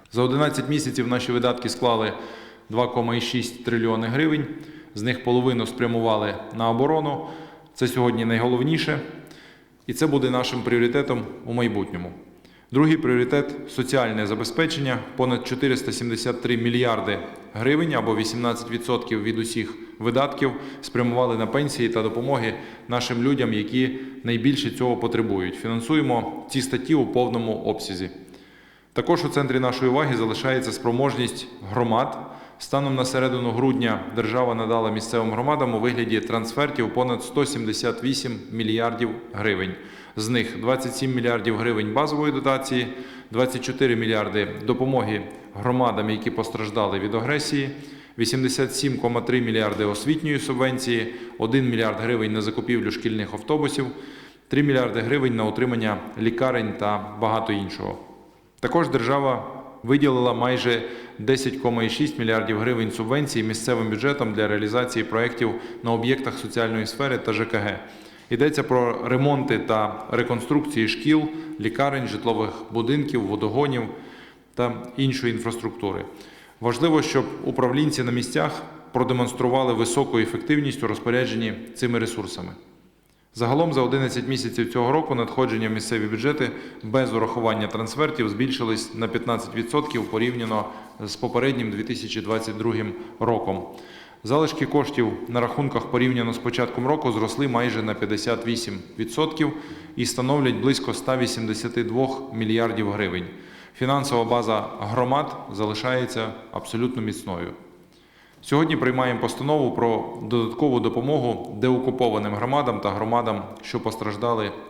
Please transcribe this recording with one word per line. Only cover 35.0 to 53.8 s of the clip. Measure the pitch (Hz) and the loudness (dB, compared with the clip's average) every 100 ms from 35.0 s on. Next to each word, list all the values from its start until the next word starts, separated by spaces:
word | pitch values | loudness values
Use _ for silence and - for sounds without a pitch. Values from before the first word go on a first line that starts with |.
| - 117 113 | 0 0 0
громадам | 110 139 147 123 110 | 0 0 2 2 2
у | |
вигляді | 123 120 110 110 | 2 0 2 0
трансфертів | - 113 107 143 143 131 110 | 0 -2 0 0 0 0 0
понад | 123 127 117 | 0 0 -2
сто | - 143 135 | -2 0 0
сімдесят | 120 110 107 120 117 | 0 -2 0 -2 0
вісім | 127 131 127 113 - | -2 -2 -4 -6 -6
мільярдів | 110 110 110 117 110 113 - - | -4 0 2 0 0 -2 -4 -8
гривень. | 101 107 92 92 90 - - - 110 | -2 0 0 -2 -6 -14 -18 -12 -6
З | 110 | 0
них | 120 101 101 | 0 0 -2
двадцять | 113 131 131 - | 0 0 -2 -2
сім | 135 127 | 0 0
мільярдів | 120 117 107 107 | 2 2 0 0
гривень | 117 110 107 | 0 0 0
базової | 120 147 147 151 | 0 0 0 0
дотації, | 135 135 131 - 123 120 - - - - | 2 2 0 0 -2 -2 -8 -14 -16 -4
двадцять | 113 127 135 | 0 2 0
чотири | 131 127 131 113 | -4 2 2 4
мільярди — | 113 107 98 104 98 - 107 | 2 2 2 0 -2 -2 0
допомоги | 120 131 127 104 104 - - - | 2 2 2 0 -2 -4 -12 -14
громадам, | 98 127 127 123 107 107 | -4 0 2 2 2 0
які | 110 113 | 0 -2
постраждали | - 110 107 107 110 98 95 | -2 -4 -4 -4 0 0 0
від | 101 113 | 0 0
агресії, | 123 147 143 143 139 - - - - - | 0 0 0 -2 -2 -6 -14 -18 -14 -2
вісімдесят | 117 131 127 135 135 - | 0 2 2 2 0 0
сім | 139 127 | 0 0
кома | 120 120 | 0 0
три | 117 123 | 2 2
мільярди — | 117 110 104 101 104 | 2 2 2 2 0
освітньої | 104 139 156 160 139 | 0 0 0 2 0
субвенції, | 123 127 131 127 120 117 113 - - - | 0 0 2 0 0 0 -2 -6 -12 -4
один | 113 135 127 | 2 2 4
мільярд | 113 110 101 | 2 2 0
гривень — | 117 117 107 | 0 0 2
на | 110 | 0
закупівлю | 107 120 117 117 104 | 0 -2 0 0 0
шкільних | - 113 110 101 | -2 -2 -2 -4
автобусів, | 107 - 151 147 143 | -6 -2 0 2 0